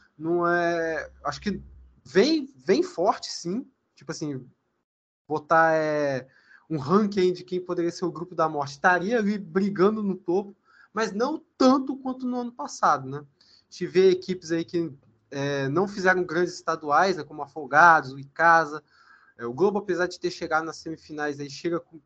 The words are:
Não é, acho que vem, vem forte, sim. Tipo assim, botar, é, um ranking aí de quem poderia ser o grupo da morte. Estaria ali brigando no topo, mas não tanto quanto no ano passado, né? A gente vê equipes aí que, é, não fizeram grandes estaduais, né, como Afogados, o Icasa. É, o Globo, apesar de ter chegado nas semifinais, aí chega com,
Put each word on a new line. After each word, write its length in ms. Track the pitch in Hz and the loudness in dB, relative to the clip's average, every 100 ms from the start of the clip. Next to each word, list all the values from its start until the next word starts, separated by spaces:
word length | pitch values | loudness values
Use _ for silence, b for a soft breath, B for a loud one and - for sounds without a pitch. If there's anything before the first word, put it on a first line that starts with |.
| b - | b -10
Não 300 | 160 175 170 | -2 0 2
é, 640 | 175 170 170 165 156 - - 143 | 2 0 0 -2 -4 -8 -8 -8
acho 160 | 143 | -6
que 200 | 208 185 - - - _ | -6 -6 -10 -20 -20 _
vem, 440 | - 180 269 320 254 - - | -2 2 4 2 -4 -10 0
vem 160 | 254 | 0
forte, 460 | - - 190 - - | 0 -2 -2 -2 -6
sim. 400 | - 170 220 - _ _ | -10 -6 -6 -8 _ _
Tipo 180 | _ - | _ -14
assim, 360 | 156 151 131 117 _ _ _ _ _ _ _ - | -10 -8 -8 -12 _ _ _ _ _ _ _ -6
botar, 460 | 151 147 165 165 160 | -6 2 4 4 2
é, 500 | 156 151 143 131 131 b b b b | 0 0 0 -2 -6 b b b b
um 80 | 160 | -6
ranking 420 | 123 196 208 202 | 2 2 2 2
aí 120 | 180 | 0
de 120 | 180 | 0
quem 180 | - 180 | -6 -8
poderia 300 | 180 175 170 | -6 -4 -4
ser 140 | 170 175 | -4 -6
o 60 | |
grupo 220 | 156 170 | -6 -10
da 160 | 165 160 | -2 -2
morte. 220 | 147 139 | -2 -6
Estaria 480 | - 185 180 190 240 | 0 2 2 0 0
ali 180 | 208 208 | 0 -2
brigando 640 | 175 180 196 - 196 220 | -2 -2 0 2 2 2
no 140 | 202 180 | -4 -4
topo, 400 | - 185 196 - b b b | -2 -2 -4 -16 b b b
mas 180 | 214 214 | -4 -4
não 280 | 196 262 320 _ - | -2 -2 -4 _ 4
tanto 400 | 262 277 262 262 | 6 6 2 -8
quanto 280 | 254 254 247 | -8 -6 -6
no 140 | 247 | -6
ano 120 | 240 | -8
passado, 560 | 262 285 - 185 143 131 | -10 -12 0 2 2 -2
né? 120 | 143 | -12
A 520 | 143 _ _ _ _ | -14 _ _ _ _
gente 140 | - 170 | -10 -2
vê 240 | 170 190 | 4 4
equipes 420 | 180 - 180 156 | 4 -2 -8 -4
aí 100 | 165 | -4
que, 280 | 165 170 160 135 _ _ - | -2 -4 -4 -8 _ _ -12
é, 380 | 139 139 139 135 | -6 -2 -2 0
não 200 | 151 202 | 0 -2
fizeram 360 | 208 185 185 | 0 2 2
grandes 300 | 180 160 175 | 0 0 -2
estaduais, 640 | - - 160 151 151 190 160 | -4 -6 -4 2 2 4 0
né, 60 | |
como 200 | 139 151 | -6 -12
Afogados, 720 | 139 160 131 143 170 160 135 | -12 -10 2 6 8 8 2
o 60 | 139 | -14
Icasa. 600 | 139 - 165 165 151 151 _ b b b b - | -12 2 6 6 2 -6 _ b b b b -12
É, 80 | 117 | -8
o 80 | |
Globo, 260 | 127 202 202 | 0 0 0
apesar 280 | 196 170 180 | -4 -2 -2
de 100 | - | -4
ter 140 | 175 | -8
chegado 320 | - 165 156 | -6 -4 -4
nas 140 | 160 - | -4 -12
semifinais, 640 | 165 156 - 151 147 143 | -12 -14 -12 -8 -6 -6
aí 80 | 143 | -10
chega 280 | 139 170 170 | -8 -6 -6
com, 220 | - 160 | -8 -20